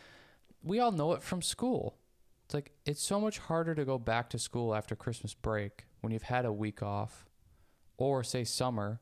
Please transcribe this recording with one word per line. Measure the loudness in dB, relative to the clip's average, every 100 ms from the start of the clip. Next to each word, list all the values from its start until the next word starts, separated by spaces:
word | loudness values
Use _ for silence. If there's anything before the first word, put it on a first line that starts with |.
| -20 -20 -20 -20 _ -12
we | -2 2
all | 4
know | 4 2
it | 2
from | 0 -2
school. | -2 0 0 2 -2 -6 _ _ -20 _ -4
It's |
like, | -4 -4 -8
it's | -6 -4
so | 0 2
much | 2 -2
harder | 0 2 2
to | 0
go | 0 0
back | 2 0 0
to | -4
school | -2 0 2
after | 0 -2
Christmas | -4 -4 -4 -6
break | -4 0 0 -2 -8 -20 -8
when | -2
you've | -2
had | 0 0
a | 2
week | 0 -2 -2
off, | -2 -2 -4 -8 -20 _ -20 -20 -20 _ -20 0
or | 2 2
say | 0 -2
summer, | -2 0 0 2 -2 -4